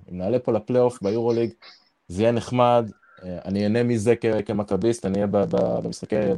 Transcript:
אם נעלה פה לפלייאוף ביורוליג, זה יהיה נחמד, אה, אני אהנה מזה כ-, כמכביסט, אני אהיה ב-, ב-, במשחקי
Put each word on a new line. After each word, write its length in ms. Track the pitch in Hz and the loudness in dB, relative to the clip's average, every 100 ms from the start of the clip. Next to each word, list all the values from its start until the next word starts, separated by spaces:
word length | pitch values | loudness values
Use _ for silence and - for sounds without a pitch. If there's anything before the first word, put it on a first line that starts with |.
| - | -14
אם 80 | 90 | -8
נעלה 200 | 92 123 | -2 -2
פה 140 | 127 | 0
לפלייאוף 500 | 107 - 123 123 123 | -2 0 2 2 0
ביורוליג, 480 | 98 117 117 117 113 - - - _ _ - | -2 0 0 0 -2 -6 -20 -20 _ _ -10
זה 140 | 90 | 0
יהיה 100 | 113 | 0
נחמד, 580 | 117 - 123 120 120 107 - _ - | 0 -2 2 4 4 0 -8 _ -18
אה, 140 | 92 87 | -14 -10
אני 180 | 92 98 | -4 -2
אהנה 200 | 104 117 | 0 2
מזה 320 | 120 117 110 113 | 2 2 2 2
כ-, 220 | 113 107 101 | 2 -2 -2
כמכביסט, 600 | 104 104 95 113 117 95 | -4 -2 0 0 0 -2
אני 80 | |
אהיה 120 | 98 104 | -2 0
ב-, 100 | 101 | 0
ב-, 440 | 90 - 110 113 | 0 0 0 -2
במשחקי 340 | 110 110 - - - | -6 -10 -4 -2 0